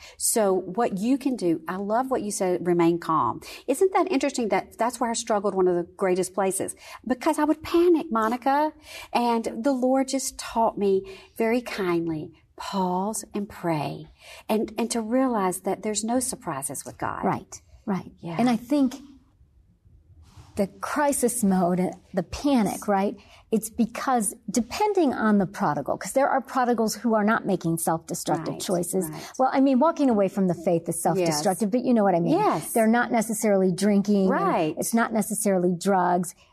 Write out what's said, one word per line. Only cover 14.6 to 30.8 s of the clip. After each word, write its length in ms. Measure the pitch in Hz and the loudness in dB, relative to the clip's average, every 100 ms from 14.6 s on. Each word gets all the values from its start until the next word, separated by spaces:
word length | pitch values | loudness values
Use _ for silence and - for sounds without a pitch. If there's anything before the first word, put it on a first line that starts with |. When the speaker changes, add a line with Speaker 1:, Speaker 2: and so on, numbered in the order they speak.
| 220 220 | -2 -4
Speaker 1:
and 140 | 233 | -4
to 100 | 233 | -4
realize 600 | 214 254 262 220 185 175 | 0 0 2 2 0 -2
that 200 | 196 190 | -4 -4
there's 220 | 214 208 | -4 -4
no 160 | 220 254 | -2 -2
surprises 640 | 247 - 170 135 - 131 120 | -2 -6 -8 -8 -8 -10 -12
with 140 | - | -8
God. 260 | 107 95 185 | -6 -2 -2
Speaker 2:
Right, 360 | 117 - - _ - 214 | -2 -8 -20 _ -12 -4
right. 240 | 185 - - | -4 -6 -14
Speaker 1:
Yeah. 160 | 170 165 | -8 0
Speaker 2:
And 100 | 247 | 2
I 80 | 233 | 0
think 400 | - 294 262 - - - _ _ _ _ _ _ _ - _ - - - - - | 0 2 2 -2 -18 -20 _ _ _ _ _ _ _ -20 _ -20 -20 -20 -10 -4
the 120 | 196 - | -4 -4
crisis 640 | - 294 285 277 240 - | -6 0 0 2 0 0
mode, 480 | 196 185 175 180 180 - _ | 2 2 2 2 -2 -4 _
the 100 | 180 | -6
panic, 640 | 160 - 285 254 190 - - | -6 -4 2 2 2 -2 0
right? 300 | 190 208 - - - - | 0 0 -4 -18 -20 -4
It's 180 | 220 - | -4 -2
because 640 | - 220 - 277 247 196 - - | -2 -2 -2 0 0 0 -6 -6
depending 640 | 233 226 - 415 381 277 | -4 -4 -2 0 2 2
on 240 | - 214 208 | 2 2 2
the 80 | 185 | 2
prodigal, 520 | - 175 143 - - | 0 -2 -2 -4 -6
'cause 160 | - | -2
there 160 | 269 277 | 0 2
are 100 | 269 | 0
prodigals 560 | - 262 247 226 220 208 | 0 0 2 2 0 0
who 180 | 240 | 0
are 120 | 220 208 | 2 2
not 200 | 226 - | 2 0
making 320 | 180 165 165 | -2 0 0
self-destructive 760 | 180 160 - 175 - 160 151 | 0 -2 -4 -8 -4 -4 -4
Speaker 1:
Right, 80 | - | -6
Speaker 2:
choices. 480 | - 175 170 190 156 | -2 -2 0 -2 -4
Speaker 1:
right. 220 | 151 - - | -8 -14 -2
Speaker 2:
Well, 120 | 262 | 0
I 80 | 269 | 4
mean, 200 | 277 247 | 4 4
walking 300 | 320 330 269 | 2 4 2
away 200 | 208 190 | 4 2
from 180 | 202 185 | 2 0
the 60 | |
faith 340 | 165 190 170 | 0 0 0